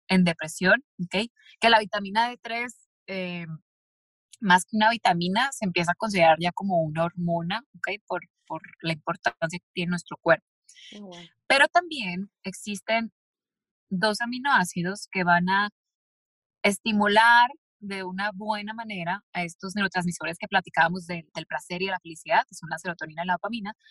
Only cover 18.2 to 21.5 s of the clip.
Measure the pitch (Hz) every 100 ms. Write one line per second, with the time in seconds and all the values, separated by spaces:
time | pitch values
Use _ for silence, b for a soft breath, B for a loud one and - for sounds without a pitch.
18.2 | 208 190 214 208 208 226 226 196 170 196
19.2 | _ 180 170 - 190 202 196 185 175 -
20.2 | 160 175 - 196 - - 170 185 170 170
21.2 | - - 160